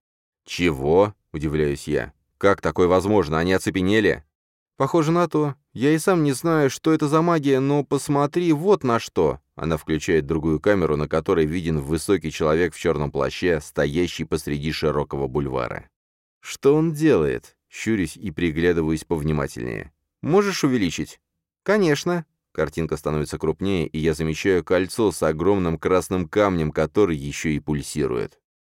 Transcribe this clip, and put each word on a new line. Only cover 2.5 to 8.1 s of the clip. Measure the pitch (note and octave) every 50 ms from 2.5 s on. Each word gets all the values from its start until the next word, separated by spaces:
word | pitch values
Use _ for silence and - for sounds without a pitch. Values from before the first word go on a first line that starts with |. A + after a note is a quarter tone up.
| G2 -
такое | - E2 D#2+ G#2 F2+
возможно? | E2+ F2+ F#2 E2+ G2 G#2+ G2+ E2 D2 D#2 E2
Они | E2+ F#2 F#2+
оцепенели?» | F#2 - G#2+ - F#2+ F2+ F#2+ G#2+ A2+ G#2 F2 A#1+ - - _ _ _ _ _ _ _ _ _ _
«Похоже | - C3+ - - E3+ D3+ D#3
на | E3+ F3 F3 D#3+
то. | - D3+ D3+ C#3+ C3 - _ _ _
Я | G#2 B2 D3
и | D#3+ D#3
сам | - G3+ F#3 E3+ D3+
не | C#3+ C3
знаю, | - - E3 D#3+ D#3 C#3+ C3
что | - - - D#3+
это | D#3+ D3+ D#3+
за | C#3 D3+ D#3+
магия, | E3 F3 E3+ D#3+ C#3 C#3 C3+ C3
но | C3+ C#3 C#3+ D3 C3+
посмотри | - C#3+ C3+ - -